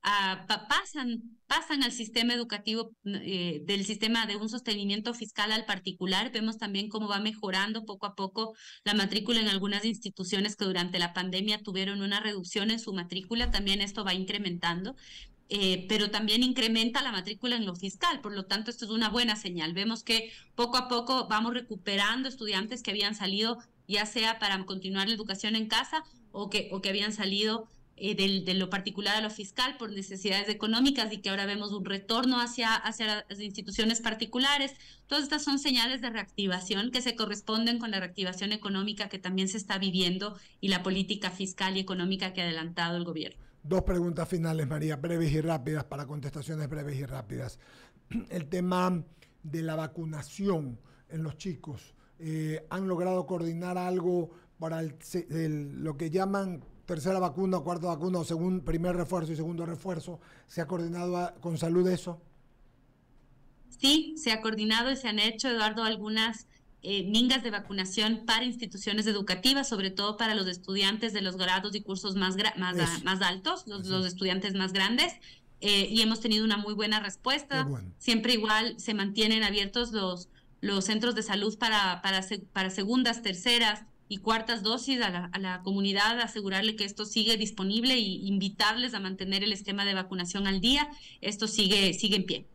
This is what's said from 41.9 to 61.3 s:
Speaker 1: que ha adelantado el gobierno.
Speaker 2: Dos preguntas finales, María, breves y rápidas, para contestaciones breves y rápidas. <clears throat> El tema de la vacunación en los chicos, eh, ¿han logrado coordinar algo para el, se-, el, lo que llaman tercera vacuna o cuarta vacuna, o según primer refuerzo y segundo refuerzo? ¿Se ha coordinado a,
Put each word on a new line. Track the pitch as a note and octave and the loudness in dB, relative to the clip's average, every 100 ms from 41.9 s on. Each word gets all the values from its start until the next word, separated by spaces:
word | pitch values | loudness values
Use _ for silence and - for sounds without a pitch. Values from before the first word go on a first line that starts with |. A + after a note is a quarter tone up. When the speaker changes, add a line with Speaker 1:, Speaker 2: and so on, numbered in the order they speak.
| F3+ F3+ F#3+ F#3 | -2 0 0 -2
Speaker 1:
que | F#3 | -2
ha | |
adelantado | F3 D#3+ D#3+ F3 E3+ F3 | -2 -2 -4 -2 -2 -2
el | |
gobierno. | F3 D#3+ - - - - | -4 -6 -8 -10 -20 -16
Speaker 2:
Dos | C#3+ F#3 | 0 2
preguntas | - F3+ F3 D#3+ E3 | 4 2 2 0 -2
finales, | F3+ E3 D#3+ C#3 | 0 0 0 0
María, | D3+ D#3 D3 | 0 -2 -2
breves | E3 E3+ E3 | -2 2 4
y | D3+ | 4
rápidas, | D#3 D#3 B2 D3+ | 2 0 0 -4
para | - C#3+ C3+ | -4 -8 -8
contestaciones | D3+ C#3 D3+ C3+ D#3 D3 | -6 -6 -6 -6 -4 -4
breves | D3+ D3 C3+ | -4 -4 -4
y | C#3 | -4
rápidas. | C3+ G#2 B2 A#2+ - - - - _ - | -6 -6 -8 -8 -10 -20 -20 -20 _ -6
<clears throat> | A#3 G3 | -6 -4
El | F3+ D3 | -6 -2
tema | F3+ F3+ F3+ F3+ F3+ - - - _ | -2 2 2 2 0 -4 -16 -20 _
de | D#3 D#3+ | -8 -4
la | D#3+ | -2
vacunación | D#3 D#3 F3 D#3+ D#3 - - G3 E3+ C#3 A#2 - - _ | -2 -4 -6 -6 -6 -10 -2 0 2 0 -8 -16 -20 _
en | E3 | -6
los | D#3+ - | -6 -4
chicos, | G3 D3 - B2+ - - - - | -8 -8 -8 -12 -12 -20 -20 -10
eh, | D#3+ D#3 D#3 D#3 - | -4 -2 -2 -4 -6
¿han | F3 F#3+ | -4 0
logrado | F3 F3+ F#3 F3 | 2 2 0 0
coordinar | F3+ E3 E3 F3+ F3+ | -2 -2 -2 -2 -2
algo | F3+ F3+ F3 F3+ E3 - - _ | 0 0 2 2 0 -8 -20 _
para | D#3+ E3 | -4 -2
el, | D#3+ C3 | -4 -6
se-, | - F3+ E3+ | -6 -6 -2
el, | D#3+ D#3+ D3+ C#3+ C3+ | -2 0 0 -4 -4
lo | D#3 C#3+ | -4 -2
que | E3 | 0
llaman | F3 F#3+ G3 F#3+ F3 - - - | 2 2 2 -2 -6 -12 -20 -6
tercera | E3 D#3 F#3+ | -2 2 2
vacuna | F3+ C#3+ F#3+ F#3 | 2 2 2 2
o | |
cuarta | D3 F3 F3 | 0 -2 0
vacuna, | E3 F3 F3+ | 0 0 0
o | |
según | D#3+ E3 F3+ F#3 | 0 0 2 0
primer | D#3 E3+ F3 | 0 2 2
refuerzo | F3 E3+ F3+ D#3+ | 0 0 0 0
y | D#3 | -2
segundo | D#3+ E3+ E3+ | -2 -2 -4
refuerzo? | E3 F#3+ E3+ - D#3 - - - | -6 -4 -6 -6 -14 -16 -20 -10
¿Se | - | -6
ha | D#3 | -2
coordinado | F3+ E3+ F3 F3 F3+ | -2 -2 -2 0 0
a, | F3 | -2